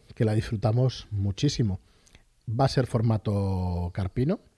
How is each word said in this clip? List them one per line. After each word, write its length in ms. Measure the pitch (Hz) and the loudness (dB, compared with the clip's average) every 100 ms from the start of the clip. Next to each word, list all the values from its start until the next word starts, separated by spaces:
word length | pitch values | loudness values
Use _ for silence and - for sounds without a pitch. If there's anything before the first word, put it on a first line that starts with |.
| - | -10
que 100 | - | -2
la 80 | 110 | 0
disfrutamos 720 | 107 - 107 110 120 127 - - | 2 -2 0 2 2 2 -2 -8
muchísimo. 680 | 101 101 - 147 - 110 90 _ _ _ - _ _ - | -4 -2 0 0 2 0 -2 _ _ _ -20 _ _ -6
Va 160 | 113 | 0
a 40 | 139 | 2
ser 180 | - 117 | 2 0
formato 1040 | 117 113 110 - 101 98 92 90 87 90 | 2 2 2 0 0 0 -2 -2 -2 -4
carpino. 480 | - 92 - 135 208 _ | -4 -4 -2 -2 -2 _